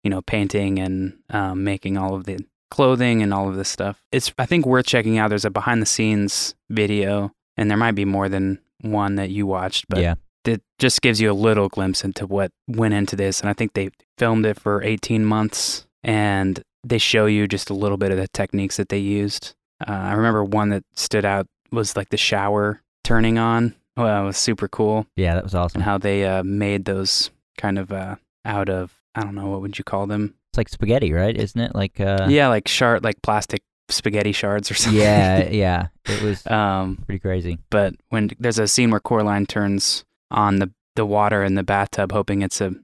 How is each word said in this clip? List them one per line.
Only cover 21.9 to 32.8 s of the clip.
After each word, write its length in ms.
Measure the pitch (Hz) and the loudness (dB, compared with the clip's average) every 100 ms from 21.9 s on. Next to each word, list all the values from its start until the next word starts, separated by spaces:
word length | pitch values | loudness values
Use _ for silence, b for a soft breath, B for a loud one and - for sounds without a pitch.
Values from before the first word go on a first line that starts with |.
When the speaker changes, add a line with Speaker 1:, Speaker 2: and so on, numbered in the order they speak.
| - | -4
Speaker 1:
like, 140 | 98 | -4
the 80 | 104 | -2
shower 640 | - 104 101 104 104 107 _ _ | 0 2 2 2 0 -2 _ _
turning 340 | - 113 113 113 | 4 4 6 4
on. 380 | 113 117 117 - _ - | 2 2 0 -2 _ -2
Well, 260 | 117 104 | 0 2
it 20 | 98 | 0
was 120 | 98 | -2
super 300 | - 107 101 | -2 -2 -4
cool. 380 | - 107 110 107 - | 0 2 0 -2 -2
Speaker 2:
Yeah, 200 | 92 85 | 0 0
that 80 | |
was 100 | 95 | 0
awesome. 260 | 92 90 107 | 0 0 0
Speaker 1:
And 20 | |
how 140 | 98 98 | 0 0
they, 260 | 101 98 98 | 0 0 0
uh, 160 | 95 | 0
made 420 | 92 101 101 101 95 | -2 -2 0 -2 -2
those 440 | 95 95 - - - _ - | -2 -2 -2 -4 -8 _ -6
kind 200 | 104 98 | -2 -2
of, 140 | 95 | -4
uh, 240 | 98 95 98 _ _ - | -8 -8 -10 _ _ -6
out 240 | 104 98 | -2 -2
of, 240 | 92 90 - _ | -2 -4 -12 _
I 80 | 113 | -8
don't 140 | 104 101 | -6 -6
know, 120 | 98 | -6
what 120 | 98 | -6
would 160 | 101 101 | -8 -10
you 60 | |
call 240 | - 98 101 | -6 -4 -2
them? 260 | 104 104 - _ | -2 -4 -8 _
Speaker 2:
It's 60 | - | -4
like 120 | 110 | -2
spaghetti, 440 | - 107 127 101 | -2 0 2 2
right? 220 | 82 98 107 | 2 0 0
Isn't 240 | 107 117 | -4 -2
it? 140 | 117 101 | -4 -2
Like, 240 | 98 - | -4 -2
uh 260 | 98 98 95 | 0 2 4
Speaker 1:
Yeah, 180 | 147 139 | 4 4
like 180 | 110 - | 2 0
shard-, 360 | - | 2